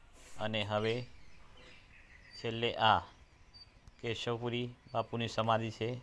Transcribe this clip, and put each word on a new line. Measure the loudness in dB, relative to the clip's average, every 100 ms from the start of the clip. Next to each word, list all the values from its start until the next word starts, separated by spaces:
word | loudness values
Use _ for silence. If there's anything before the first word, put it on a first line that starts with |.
| -20 -20 -12 -4
અને | -2 0
હવે | 2 2 4 2 -2 -10 -16 -16 -16 -18 -20 -20 -20 -20 -20 -20 -18 -6
છેલ્લે | -4 0 0 6
આ | 8 6 4 -10 -20 -20 -20 -20 -20 -20 -20 -10
કેશવપુરી | -6 -2 -2 -2 -2 -2 -4 -8 -4
બાપુની | -2 -2 -2 0
સમાધિ | 2 4 4 2
છે. | -2 -4 -4